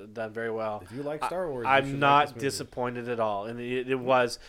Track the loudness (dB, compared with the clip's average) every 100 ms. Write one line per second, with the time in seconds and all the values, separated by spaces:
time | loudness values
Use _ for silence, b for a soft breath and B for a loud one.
0 | -14 -10 -8 -6 -4 -4 -4 -6 -8 -10
1 | -8 -4 -4 -4 -4 -2 2 4 4 2
2 | 6 6 4 0 -4 -4 -6 -4 -4 -4
3 | -4 -2 0 -2 -4 -8 -4 -4 -2 0
4 | 4 4 4 -2